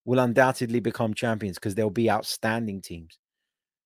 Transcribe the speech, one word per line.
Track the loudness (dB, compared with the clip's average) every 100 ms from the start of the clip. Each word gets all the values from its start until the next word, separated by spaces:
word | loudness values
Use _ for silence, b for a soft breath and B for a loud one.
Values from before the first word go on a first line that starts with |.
will | 0 2
undoubtedly | 4 4 4 2 -2 0
become | 0 0 -2
champions | 0 -2 -2 -4 -6
'cause | -4 0
they'll | 0
be | 2 2
outstanding | 2 -2 -4 -2 -2 -4 -8
teams. | -10 -14 -16 -20 _ _ _ _ _ _